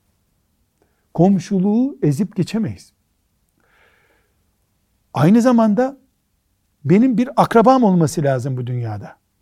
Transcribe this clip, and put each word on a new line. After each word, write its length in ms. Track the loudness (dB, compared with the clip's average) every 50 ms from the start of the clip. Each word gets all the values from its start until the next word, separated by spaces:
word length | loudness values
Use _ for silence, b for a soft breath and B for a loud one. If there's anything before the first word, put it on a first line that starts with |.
| _ _ _ _ _ _ _ _ _ _ _ _ _ _ _ _ _ _ _ _ _ _ -2
Komşuluğu 840 | 2 2 2 2 0 -2 -4 -4 -2 0 0 0 0 -2 -4 -4 -4
ezip 340 | -2 -2 -2 -2 -4 -6 -4
geçemeyiz. 560 | -6 -6 -4 -6 -6 -6 -6 -10 -12 -18 _ _ _ _ _ _ _ _ _ _ _ _ _ _ _ _ _ _ _ _ _ _ _ _ _ _ _ _ _ _ _ _ _ _ _ _ _ _ _ _ _ _ _ _ _ -4
Aynı 280 | 0 2 4 4 4
zamanda 560 | 4 2 2 2 2 0 0 0 -2 -4 -6 -12 _ _ _ _ _ _ _ _ _ _ _ _ _ _ _ _ -2
benim 340 | 2 2 2 2 2 0 -2
bir 100 | -4 -2 0
akrabam 480 | 0 0 2 4 4 4 4 4 4 2
olması 380 | 2 2 2 0 0 -2 -2
lazım 340 | -2 -2 -2 -2 -4 -6 -8
bu 100 | -8 -8
dünyada. 500 | -8 -8 -8 -8 -10 -10 -12 -14 -18 -20 _ _ _ _ _